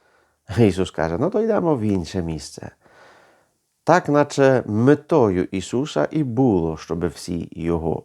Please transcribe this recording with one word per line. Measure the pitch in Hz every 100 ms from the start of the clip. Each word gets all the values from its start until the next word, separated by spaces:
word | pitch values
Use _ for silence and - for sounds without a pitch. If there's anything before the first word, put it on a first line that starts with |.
| _ _ _ _ - 101
Ісус | 110 90 90
каже, | - 80 87
«Ну, | 151
то | 233
йдемо | 226 208 175 139
в |
інше | 107 98 82 95
місце». | 82 78 - - - - _ _ - _ _ _ _ _ _ _ -
Так, | 175 165
наче | 147 143 - 135 127 -
метою | 107 127 147 - 165 110 90 90
Ісуса | 95 - 120 151 151 147
і | 156
було, | 135 113 135 92 82 80
щоб | - 85 85
всі | - - 87 -
його | - 82 85 80 -